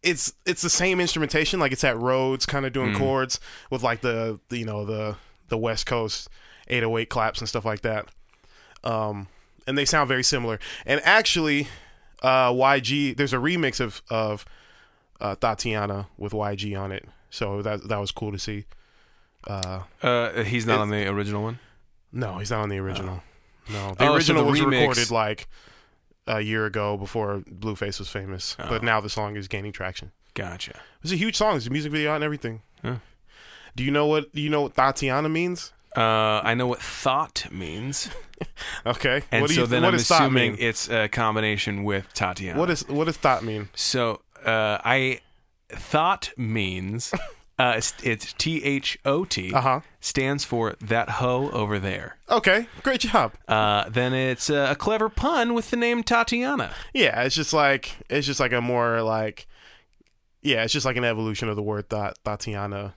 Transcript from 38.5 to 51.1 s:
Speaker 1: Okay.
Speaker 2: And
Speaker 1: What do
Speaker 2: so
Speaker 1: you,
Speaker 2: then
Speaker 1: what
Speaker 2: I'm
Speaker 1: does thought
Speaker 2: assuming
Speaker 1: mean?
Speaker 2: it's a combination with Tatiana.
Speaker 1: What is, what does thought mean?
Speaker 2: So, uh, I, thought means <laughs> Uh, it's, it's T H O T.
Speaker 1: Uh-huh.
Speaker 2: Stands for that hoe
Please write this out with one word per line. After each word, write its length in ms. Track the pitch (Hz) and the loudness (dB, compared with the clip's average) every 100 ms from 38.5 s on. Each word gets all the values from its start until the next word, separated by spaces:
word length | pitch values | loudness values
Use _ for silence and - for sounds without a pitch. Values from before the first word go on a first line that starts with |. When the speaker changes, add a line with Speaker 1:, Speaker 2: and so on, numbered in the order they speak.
| - - - - | -10 -10 -8 -4
Speaker 1:
Okay. 360 | 120 139 131 - | 0 2 0 2
Speaker 2:
And 100 | 113 | 0
Speaker 1:
What 60 | 107 | 4
do 60 | |
Speaker 2:
so 80 | - | 4
Speaker 1:
you, 60 | 120 | 4
Speaker 2:
then 160 | 123 | 4
Speaker 1:
what 40 | - | 4
Speaker 2:
I'm 0 | |
Speaker 1:
does 120 | - 117 | 4 6
thought 160 | 165 | 6
Speaker 2:
assuming 300 | 139 131 120 | 6 4 2
Speaker 1:
mean? 80 | 104 | 2
Speaker 2:
it's 280 | 120 110 - | 0 0 0
a 180 | 117 107 | 0 0
combination 760 | - 113 107 107 104 - 101 101 | 2 2 2 0 0 -2 -2 -2
with 280 | 98 92 | -2 -2
Tatiana. 460 | - 95 90 92 87 | -2 -2 -2 -6 -2
Speaker 1:
What 100 | 175 | 0
is, 160 | 165 - | 0 -2
what 160 | 143 160 | -2 -2
does 100 | 156 | 2
thought 260 | 151 120 | 2 2
mean? 280 | 113 107 101 | 0 -6 -8
Speaker 2:
So, 460 | - - 127 117 107 _ - - | -2 0 2 0 -2 _ -6 0
uh, 340 | 110 107 104 | 2 2 0
I, 380 | - 131 131 123 _ _ _ _ _ | 2 2 2 -2 _ _ _ _ _
thought 600 | 113 - 151 165 190 - - | -12 0 2 2 0 -4 -4
means 800 | 117 110 98 92 92 110 - 190 - | -2 0 -2 -2 -6 -6 -4 -6 -6
<laughs> 80 | - _ - | -14 _ 0
Uh, 160 | 123 113 | 2 2
it's, 160 | - - | -2 -2
it's 300 | 131 113 - | -2 -2 -4
T 300 | - - 160 | -2 -2 0
H 340 | 143 139 - - - | -2 -2 -4 -4 0
O 200 | 143 185 | 0 0
T. 280 | - 92 | -4 0
Speaker 1:
Uh-huh. 280 | 104 131 131 - _ | 2 2 0 -4 _
Speaker 2:
Stands 420 | - - 135 143 | -4 0 0 0
for 320 | - 120 113 - | 0 0 -2 -4
that 260 | 107 113 | 0 0
hoe 400 | - | 2